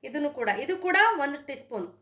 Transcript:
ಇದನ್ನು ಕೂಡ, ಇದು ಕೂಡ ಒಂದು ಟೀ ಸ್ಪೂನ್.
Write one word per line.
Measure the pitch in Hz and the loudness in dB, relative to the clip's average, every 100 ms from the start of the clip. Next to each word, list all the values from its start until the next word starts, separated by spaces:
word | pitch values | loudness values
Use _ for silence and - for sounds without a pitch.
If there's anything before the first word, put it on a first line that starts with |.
ಇದನ್ನು | 254 277 294 | -6 -4 -4
ಕೂಡ, | 277 220 | -2 -2
ಇದು | 196 285 370 | -2 -2 -2
ಕೂಡ | 359 370 440 403 | 2 6 6 4
ಒಂದು | 277 285 - | -2 -4 -10
ಟೀ | 262 | -12
ಸ್ಪೂನ್. | - 233 339 - | -8 -8 -8 -12